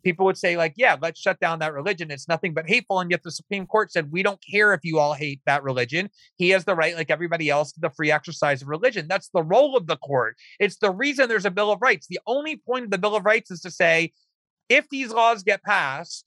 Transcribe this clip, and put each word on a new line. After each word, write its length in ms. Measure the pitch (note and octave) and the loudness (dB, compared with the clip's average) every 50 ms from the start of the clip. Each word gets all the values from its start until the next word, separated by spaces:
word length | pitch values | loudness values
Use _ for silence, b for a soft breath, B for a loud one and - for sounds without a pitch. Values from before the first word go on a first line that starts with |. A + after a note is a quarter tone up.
people 220 | - F#3+ F3 F#3+ F#3+ | 0 0 2 2 2
would 140 | F#3+ F3+ - | 2 2 2
say, 180 | - F3+ E3+ | 0 0 2
like, 160 | E3+ E3 E3 D3 G#3 | 2 0 -2 0 2
"Yeah, 180 | B3+ A#3+ E3 C3 | 4 4 4 2
let's 180 | D3 E3 E3 - | -2 -6 -6 -2
shut 180 | - G3 F#3 _ | -2 -2 0 _
down 180 | F#3 E3+ E3 D#3+ | 0 -2 0 -2
that 160 | D#3+ D#3 D3+ | -4 -4 -4
religion. 360 | C#3 C#3+ G3+ G3+ E3 E3+ D#3 | -4 -4 -4 -4 -4 -6 -10
It's 160 | C#3+ C#3 - | -10 -12 -4
nothing 280 | - E3 D#3 - F3+ D#3 | -4 -4 -2 -2 -4 -6
but 120 | D#3 D#3+ | -6 -2
hateful." 340 | D#3+ G#3+ B3 G3+ _ G3 F#3 | 0 0 0 0 _ -2 -2
And 100 | F3+ E3+ | 0 -2
yet 120 | F3 E3+ | -4 -4
the 80 | _ E3+ | _ -12
Supreme 360 | D3+ - - _ G3+ G3 F#3 | -14 -14 -10 _ -8 -8 -6
Court 260 | - - G#3+ G#3 F3 | 0 0 0 0 0
said, 180 | - F3 D#3 C#3+ | -2 -4 -4 -2
"We 120 | D#3 F3+ | -4 -2
don't 180 | G3 G#3 G3 _ - - | -2 -2 -4 _ -14 -4
care 220 | F#3 G#3 G#3+ G#3 | 0 2 4 4
if 80 | G3 D#3+ | 4 2
you 160 | - E3+ D#3 D#3 | -2 -2 2 2
all 140 | D3 D3 | 2 2
hate 300 | D3 C#3 D3+ D3 C#3 C3+ _ | 0 -4 -6 -8 -8 -4 _
that 180 | D3+ C#3 C#3+ | 0 0 0
religion. 460 | C#3 C#3 B2+ B2+ B2 A#2 C3+ E3+ F#3+ G3+ b b b b b | 0 -2 -2 -2 -2 -2 -2 -4 -4 -6 b b b b b
He 120 | - F3+ F3 | 0 2 4
has 140 | F#3+ F#3+ D#3+ | 4 4 2
the 100 | G#3 F#3+ | 0 0
right, 200 | E3 D#3+ E3 E3+ | 2 0 0 0
like 160 | E3 D#3+ D3 | -4 -2 -2
everybody 400 | D#3 D3+ F3 E3 E3+ E3 D#3+ D3 | -2 -2 0 -4 -2 -2 0 0
else, 220 | C#3+ D3 D3+ C#3+ | 2 0 0 -2
to 80 | - D#3+ | -6 -6
the 100 | D#3+ D#3+ | -6 -6
free 200 | _ - D#3+ D3+ | _ -2 0 2
exercise 520 | D3+ D3+ - E3+ D3+ - - D3 C#3+ C3 | 2 0 0 -8 -4 0 0 0 0 -2
of 60 | C3+ C#3 | -4 -8
religion." 400 | D3+ D#3+ G#3+ C4 A3 G3 D3+ D#3 | -6 0 0 0 0 -2 -4 -4
That's 200 | F#3 G3 - - - | -4 -4 -4 -2 -2
the 80 | F3+ | -2
role 340 | D#3+ D#3 F#3 A#3+ C#4+ D4 C4 | 0 4 6 6 6 6 2
of 120 | B3 F3 D#3 | -2 0 -2
the 100 | D#3 - | -6 -6
court. 380 | - C3+ C#3 B2+ A#2 A2 A#2 B B B B B | -4 -2 0 0 0 0 -4 B B B B B
It's 200 | G3+ G3+ - _ | -2 -2 0 _
the 120 | - G3+ | -2 -2
reason 380 | F3+ G3 C4+ C#4+ C#4+ C4 C4 A#3 | 0 0 -2 -2 2 2 2 2
there's 160 | A3+ G#3 F3+ | 2 0 0
a 60 | F#3+ | -2
Bill 200 | F3+ G3+ G#3+ G#3 | 0 0 0 0
of 120 | G#3 F3+ | 0 2
Rights. 240 | A#3 C4 A3+ D3+ - - | 2 0 0 0 -4 -12
The 120 | F3 - _ | -12 -10 _
only 300 | G#3 A#3+ C#4+ D4 D#4 D4+ | -4 -4 -4 -4 -6 -10
point 300 | A3 _ - B3 B3+ B3 | -10 _ -6 -6 -6 -2
of 40 | G#3 | -4
the 60 | G3 | -4
Bill 180 | F#3 F#3 G#3+ G#3 | -2 0 0 -2
of 120 | G#3 F#3 | 0 2
Rights 240 | G#3+ G#3+ A#3 A3+ - | 2 2 2 0 -6
is 100 | F#3 D#3+ | -16 -14
to 100 | - F3+ | -14 -14
say, 440 | - - F3+ E3 E3 E3 E3 D#3 _ _ _ _ _ _ _ _ _ _ _ _ | -2 0 2 4 4 2 0 -2 _ _ _ _ _ _ _ _ _ _ _ _
if 180 | A#3+ C#4+ D4 _ | 2 2 2 _
these 220 | C#4+ C4+ C4+ A3 | -8 -8 -8 -2
laws 300 | A3 A3+ A3+ A3+ A#3 G#3 | 2 4 4 4 4 2
get 200 | F#3 G#3 G3+ F#3+ | 0 -2 -2 -2
passed 600 | _ G3 G#3 F#3+ D#3 C3+ C3 D3 F3 - - - _ | _ 0 0 0 0 -2 -4 -6 -10 -12 -16 -18 _